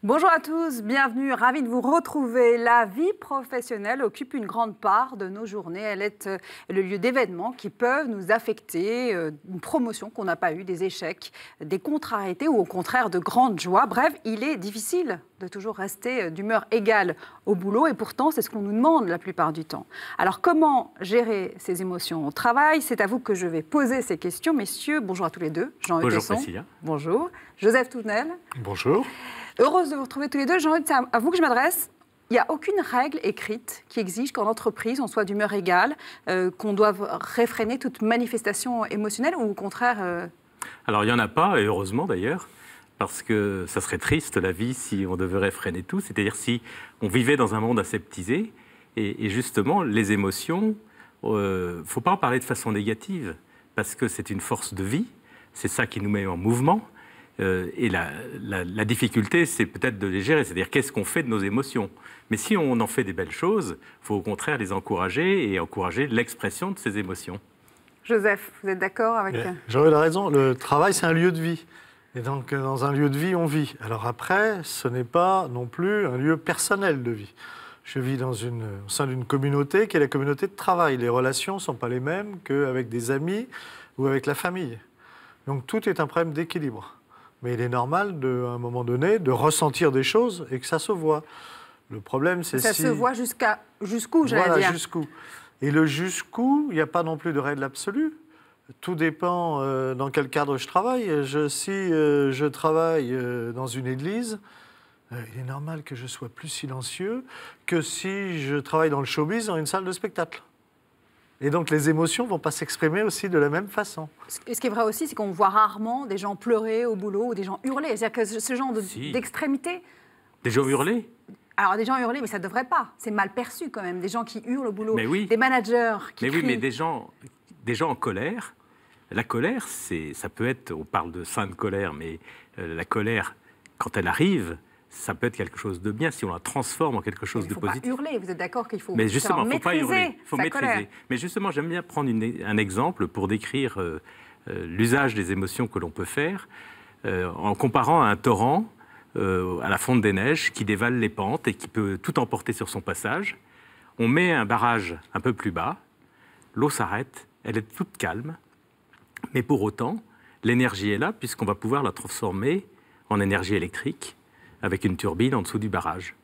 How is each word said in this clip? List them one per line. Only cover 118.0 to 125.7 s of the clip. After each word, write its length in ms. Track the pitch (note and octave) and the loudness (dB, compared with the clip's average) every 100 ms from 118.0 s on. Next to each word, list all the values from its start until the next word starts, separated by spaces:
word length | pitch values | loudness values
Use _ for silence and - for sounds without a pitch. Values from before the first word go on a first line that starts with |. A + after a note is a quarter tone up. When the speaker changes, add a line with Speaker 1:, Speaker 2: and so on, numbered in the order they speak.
| A3+ | -2
Speaker 1:
que 120 | A#3+ G#3 | 0 -2
ce, 140 | A3 | -2
ce 140 | - | -4
genre 200 | B3 C4+ | -2 -2
de, 80 | A3 | -2
Speaker 2:
Si. 280 | F#3+ - D3+ | -4 -8 -4
Speaker 1:
d'extrémité. 720 | B3 B3 - D4+ C#4 E4+ F4+ - - _ _ _ _ | -4 -4 -4 -2 -2 -4 -8 -12 -20 _ _ _ _
Speaker 2:
Des 60 | B2 | 0
gens 180 | A2+ C3+ | 2 4
hurler ? 400 | C3+ D#3 A#3 - _ - G3+ _ - | 2 2 0 -2 _ -20 -20 _ 0
Speaker 1:
Alors 220 | G3+ G3+ | 2 2
des 80 | A3+ | 2
gens 100 | C4 | 2
hurler, 240 | A#3 C#4 | 0 -2
mais 60 | A3+ | -4
ça 120 | G#3 | -6
devrait 280 | F3+ G#3 B3+ | -4 -4 0
pas. 240 | E4 A3+ - | 0 0 -8
C'est 120 | A3+ | -4
mal 200 | G#3 G3 | 0 0
perçu 400 | B3 A#3+ - D#4+ | -2 -6 -8 -10
quand 100 | A3 | -8
même. 200 | F#3 F3+ | -6 -4
Des 80 | F#3 | -4
gens 160 | A#3 | -4
qui 180 | A3+ A3 | -6 -10
hurlent 220 | A3+ C4 B3 | -4 -4 -2
au 60 | |
boulot, 240 | G3 G#3+ A3 | -4 0 0
Speaker 2:
Mais 100 | A2+ | 2
oui. 180 | F#3 | 0
Speaker 1:
des 140 | G#3 A3 | 2 4
managers 580 | C4 B3+ G#3 | 4 2 2